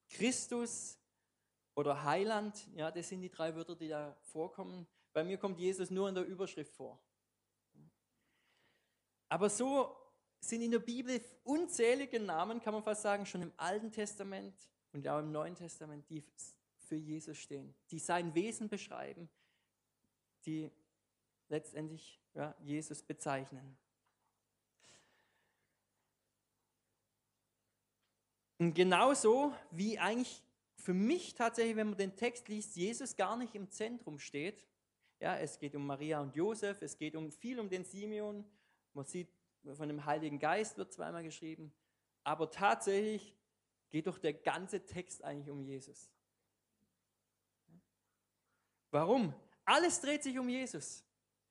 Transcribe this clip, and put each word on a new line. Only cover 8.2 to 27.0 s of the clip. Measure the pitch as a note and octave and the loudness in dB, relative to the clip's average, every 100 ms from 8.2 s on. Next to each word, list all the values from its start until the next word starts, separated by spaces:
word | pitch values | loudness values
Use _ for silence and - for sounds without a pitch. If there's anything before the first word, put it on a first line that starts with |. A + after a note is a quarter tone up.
| _ _ _ _ _ _ _ _ _ _ _ | _ _ _ _ _ _ _ _ _ _ _
Aber | E3+ G3+ | 2 4
so | G#3 C4 C#4 B3 - - _ _ _ | 4 4 4 2 -2 -20 _ _ _
sind | - A#3 | -4 0
in | A#3 | 4
der | A#3 | 2
Bibel | A#3 A#3+ B3 B3 - - A#3 | 2 -4 -2 -2 -2 -12 0
unzählige | D4+ E4+ - A#3 C4+ C#4 A3+ | 0 2 4 6 6 2 0
Namen, | G3 D#3+ F#3+ A#3 | 0 0 0 0
kann | A3 G#3+ | -2 -2
man | |
fast | G#3+ G#3 | 0 0
sagen, | G#3+ G3+ G3 | 2 2 0
schon | F#3 | -4
im | E3+ - | -6 -4
Alten | E3+ G#3 A3 | -2 0 -2
Testament | A3 G3+ G#3 G3 G3 G3 - - _ _ | -4 -6 -6 -8 -8 -10 -14 -20 _ _
und | C#3+ C#3+ | -6 -2
auch | D3 | 0
im | D3+ | 0
Neuen | D3+ E3 E3+ | -2 -4 -6
Testament, | E3+ - D3+ D3 C#3+ | -12 -12 -12 -14 -10
die | D#3 | -12
f-, | - - - - _ _ | -12 -16 -18 -18 _ _
für | - D#3 | -4 -4
Jesus | D#3 D#3 D#3+ D3 | -2 -6 -6 -12
stehen, | - C#3 C3+ - _ | -10 -10 -10 -18 _
die | D#3+ | -6
sein | - F3 F3 D#3 | 2 2 4 2
Wesen | G#3+ G#3+ G#3+ | 2 -2 -4
beschreiben, | G3 - B2 C#3 D3+ E3+ _ _ _ _ _ _ _ _ _ _ _ - | -6 -6 -8 -8 -10 -16 _ _ _ _ _ _ _ _ _ _ _ -6
die | D#3 D#3 - _ _ _ _ _ _ _ | -4 -6 -12 _ _ _ _ _ _ _
letztendlich, | D#3 D#3 - D#3 D#3+ - - _ | -4 -2 -6 -6 -8 -14 -20 _
ja, | - D3 - | -6 -6 -6
Jesus | D3 D3 D3+ D3+ | -4 -4 -4 -10
bezeichnen. | - D3+ D3+ C3+ C3+ C3 C#3 C3+ _ _ _ _ _ _ _ _ _ _ - - _ _ _ _ _ _ _ _ _ _ _ _ _ _ _ _ _ _ _ _ | -8 -6 -2 -2 -2 -12 -16 -20 _ _ _ _ _ _ _ _ _ _ -20 -20 _ _ _ _ _ _ _ _ _ _ _ _ _ _ _ _ _ _ _ _